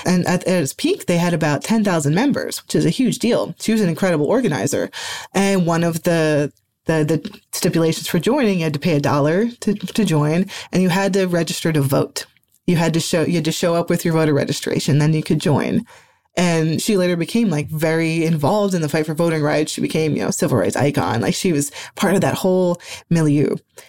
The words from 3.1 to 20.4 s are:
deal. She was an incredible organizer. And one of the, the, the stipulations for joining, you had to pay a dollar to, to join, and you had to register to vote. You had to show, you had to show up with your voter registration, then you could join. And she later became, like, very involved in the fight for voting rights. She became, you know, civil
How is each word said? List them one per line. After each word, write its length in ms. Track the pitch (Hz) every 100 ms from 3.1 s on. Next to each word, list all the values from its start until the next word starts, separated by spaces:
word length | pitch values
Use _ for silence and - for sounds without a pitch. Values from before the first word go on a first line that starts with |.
| -
deal. 360 | 226 170 101 -
She 100 | -
was 80 | 220
an 80 | 175
incredible 380 | 151 190 160 147
organizer. 640 | 226 226 123 - 95 90 - - - -
And 320 | 190 196 190 165
one 200 | 170 170
of 180 | 160
the, 480 | 180 165 156 147 143 - _ _
the, 220 | - 160 151
the 340 | 151 - - _
stipulations 560 | - 180 165 165 160 -
for 100 | 175
joining, 380 | 208 294 220 185
you 80 | 160
had 80 |
to 60 | 147
pay 180 | 180 143
a 20 |
dollar 480 | 143 143 147 180 233 240
to, 120 | 214
to 300 | 202 180 -
join, 440 | 185 151 151 170 196 - -
and 100 | 180
you 60 | 185
had 240 | 185 196
to 140 | 196 185
register 440 | 175 170 - 170
to 100 | 156
vote. 440 | 139 143 - - - _ _ _ -
You 100 | 170
had 180 | 165 160
to 40 |
show, 220 | - 175
you 140 | 151 175
had 100 | 151
to 60 |
show 240 | - 175 170
up 160 | 165
with 120 | 175
your 120 | 170 160
voter 180 | 156
registration, 640 | 139 - - - - - 147
then 160 | 151
you 80 | 156
could 180 | - 156
join. 460 | 180 131 62 - - - _ _ _ -
And 460 | 180 165 160 143
she 160 | - 196
later 180 | 180 175
became, 360 | 165 233 220
like, 180 | 151 147
very 560 | 156 160 165 160 165 160
involved 480 | 160 143 208 202
in 80 | 180
the 80 | 151
fight 160 | 160 156
for 80 |
voting 300 | 156 170 160
rights. 280 | 147 147 156
She 100 | -
became, 340 | 147 156 156 -
you 80 |
know, 80 | 95
civil 260 | -